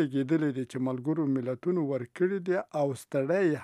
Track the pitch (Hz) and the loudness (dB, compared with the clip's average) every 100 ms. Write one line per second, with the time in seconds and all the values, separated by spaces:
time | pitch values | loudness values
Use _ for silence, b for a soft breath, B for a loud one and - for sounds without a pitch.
0 | 151 135 131 160 151 127 123 135 127 127 | 2 2 2 2 2 -2 -6 -4 -2 -2
1 | 127 160 147 135 123 123 175 180 143 135 | -2 0 2 0 0 -4 -2 0 0 -2
2 | 123 - 180 196 180 180 - 156 143 127 | -4 0 0 0 0 -2 -2 0 0 -2
3 | - 143 135 185 185 139 | -4 -2 2 2 4 2